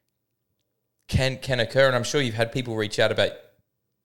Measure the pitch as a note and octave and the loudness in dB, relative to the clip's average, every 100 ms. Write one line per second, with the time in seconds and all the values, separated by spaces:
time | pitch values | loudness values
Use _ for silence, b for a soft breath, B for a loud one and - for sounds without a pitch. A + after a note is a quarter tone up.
0 | _ _ _ _ _ _ _ _ _ _ | _ _ _ _ _ _ _ _ _ _
1 | - - C3 C3 - B2 A2 C3+ C3+ B2 | -4 0 0 -2 -4 -2 0 4 4 2
2 | A2+ D3 B2+ G#2+ A#2 C3 A#2+ A2 G#2+ - | 0 -2 -2 0 -2 -2 -6 -4 -4 0
3 | A2 - F#2+ - - _ _ _ _ _ | 2 2 0 -2 -16 _ _ _ _ _